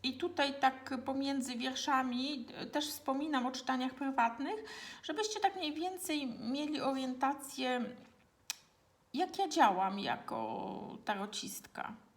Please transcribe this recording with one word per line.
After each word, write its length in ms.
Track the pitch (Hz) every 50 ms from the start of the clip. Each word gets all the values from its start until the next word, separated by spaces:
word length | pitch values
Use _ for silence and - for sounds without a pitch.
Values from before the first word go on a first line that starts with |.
| -
I 140 | 262 247
tutaj 420 | - 349 349 - - 285 277 277 -
tak 340 | 262 262 262 - - - 269 240 262
pomiędzy 500 | 277 269 269 277 277 277 269 240 240 247
wierszami, 880 | 233 254 262 262 254 - 302 277 262 262 254 240 247 262 285 302 254 233 - -
e, 100 | - -
też 220 | - - 294 -
wspominam 580 | - - - - - 269 277 294 320 294 262 240
o 60 | 254
czytaniach 420 | 262 - - - 262 254 254 262 -
prywatnych, 680 | - 285 269 269 247 233 233 233 - 277 320 427 427 - - - - - - - - -
żebyście 360 | - 359 427 427 427 - 415
tak 160 | 381 392 392
mniej 180 | 381 339 302 294
więcej 540 | 311 339 370 370 359 - - 311 294 277
mieli 540 | 247 220 - 214 226 262 285 302 294 302 -
orientację, 1040 | - 277 269 269 262 254 254 254 277 269 285 285 - - - - 262 254 254 247 226 202 - - - - - _ - _ _ _ _ _ - - - _ _ _ _ _ _ _ _ _ -
jak 260 | 269 370 370 - -
ja 80 | 392
działam 520 | 330 - 320 254 214 185 185 190 190 196 202
jako 1000 | 196 127 123 - - - - 117 113 110 113 - - - - 85 - - - - -
tarocistka. 880 | - 208 196 202 208 202 - - 190 - - - - _ - - - 226 - - - _